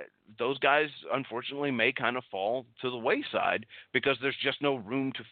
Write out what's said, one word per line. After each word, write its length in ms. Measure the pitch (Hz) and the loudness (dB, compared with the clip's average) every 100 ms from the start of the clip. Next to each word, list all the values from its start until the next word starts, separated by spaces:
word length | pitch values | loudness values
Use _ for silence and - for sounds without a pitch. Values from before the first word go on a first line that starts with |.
| 71 _ - 110 | -18 _ -18 -4
those 200 | 120 135 | -2 2
guys, 300 | 143 147 151 135 - | 4 4 2 -4 -4
unfortunately, 580 | 127 131 117 120 139 143 | -4 -2 -6 -6 -4 -2
may 220 | 123 113 | 2 2
kinda 280 | 131 117 123 | 2 0 0
fall 440 | - 98 98 127 120 - | -4 -4 -2 -2 -6 -6
to 100 | 127 | -4
the 80 | 123 | -2
wayside 680 | 120 262 - 101 92 92 113 - - | 0 0 0 0 2 0 -4 -16 -4
because 260 | 131 139 127 | 0 2 2
there's 180 | 135 123 | 0 -2
just 220 | 139 131 | -2 0
no 140 | 143 | 0
room 380 | 135 98 135 135 | 0 -2 -2 -2
to 100 | 120 113 | -4 -8